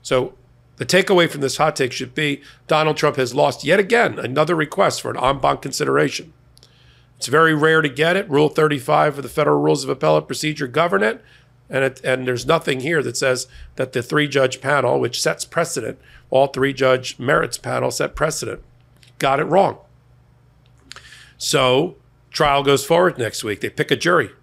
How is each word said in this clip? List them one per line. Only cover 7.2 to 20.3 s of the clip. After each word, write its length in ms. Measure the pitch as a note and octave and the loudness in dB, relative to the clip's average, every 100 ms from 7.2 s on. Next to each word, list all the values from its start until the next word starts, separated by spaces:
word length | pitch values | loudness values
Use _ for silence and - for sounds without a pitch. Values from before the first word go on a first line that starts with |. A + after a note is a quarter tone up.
| - | 0
very 280 | C#3+ D#3+ D#3 | 4 4 4
rare 260 | D#3 D#3+ | 4 4
to 60 | D3+ | 2
get 300 | B2+ D#3+ F#3 | 0 0 0
it. 120 | G3+ | 0
Rule 200 | C#3+ D3+ | 2 2
thirty-five 680 | D3+ D#3 C#3+ A#2+ D3+ D3+ C#3+ | 2 0 0 0 2 2 -2
of 80 | |
the 60 | C3 | -6
Federal 320 | - D3 D3 | -2 2 2
Rules 240 | D3+ D3+ C3+ | 2 0 -2
of 40 | |
Appellate 380 | C3+ D#3 D#3 D#3 | -2 2 2 0
Procedure 400 | C3+ D#3 D3+ C3 | -6 -6 -6 -4
govern 360 | C3 F3 G3 | -2 0 0
it. 200 | G#3+ - - - _ _ _ | 0 -4 -16 -20 _ _ _
And 160 | C3+ C3+ | -2 -2
it, 160 | B2+ | -2
and 240 | - C3 B2+ | -2 -2 -2
there's 180 | B2 B2+ | -4 0
nothing 360 | D#3+ D#3 C3 | 0 0 -4
here 200 | C3 E3 | -2 -2
that 140 | A#2+ A#2+ | -2 -2
says 320 | C3+ B2+ - - - - | 0 -2 -4 -16 -16 -8
that 160 | B2+ | -4
the 100 | B2+ | -4
three-judge 560 | A#2+ D3+ D3 C3+ B2+ - | -2 -2 0 2 0 0
panel, 400 | C3+ C#3+ B2+ C3+ | -2 0 2 0
which 220 | A#2+ - | -2 -2
sets 240 | D#3+ E3+ - | -4 -4 -4
precedent, 520 | - D#3+ - A2+ - - - _ | -4 -2 -4 -8 -12 -20 -20 _
all 180 | C3 C#3 | 2 2
three-judge 680 | C3 C#3 C3+ C3 B2+ A#2+ - | 0 -2 2 2 2 -2 -6
merits 400 | B2+ D#3+ B2 - | 0 0 0 -6
panel 320 | - B2 B2+ | -6 -4 -4
set 240 | B2 C#3+ | -4 -6
precedent, 480 | - D#3 D3+ A2+ - - _ _ _ - _ | -2 -4 -4 -8 -10 -16 _ _ _ -20 _
got 220 | C#3 C#3 | 0 0
it 60 | - | 2
wrong. 320 | F3 F3 G#2 _ _ _ _ _ | 2 2 -2 _ _ _ _ _